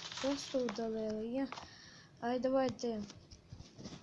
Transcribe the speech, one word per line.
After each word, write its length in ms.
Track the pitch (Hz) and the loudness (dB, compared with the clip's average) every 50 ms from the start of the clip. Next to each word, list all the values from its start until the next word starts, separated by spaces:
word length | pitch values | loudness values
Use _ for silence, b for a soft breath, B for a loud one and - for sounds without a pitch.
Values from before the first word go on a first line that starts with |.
| - - - - | -8 -8 -4 0
просто 380 | - 269 285 277 - - - 262 | 2 2 2 2 0 0 2 2
удалили. 680 | 247 233 202 233 226 226 220 220 220 214 214 214 220 | 2 2 0 0 0 0 0 0 0 0 0 0 0
Я, 200 | 233 247 269 277 254 B B B B B B B B B B B B B - | 0 2 0 0 0 B B B B B B B B B B B B B -2
ай, 180 | - 240 254 254 | 0 2 2 4
давайте, 640 | 247 262 262 269 262 247 - - - 240 226 214 202 - - - - - - - - - - - - - - - - - - - | 4 6 6 6 6 4 2 2 0 0 0 0 -2 -6 -10 -14 -18 -18 -18 -20 -16 -14 -14 -14 -14 -14 -14 -12 -12 -10 -12 -8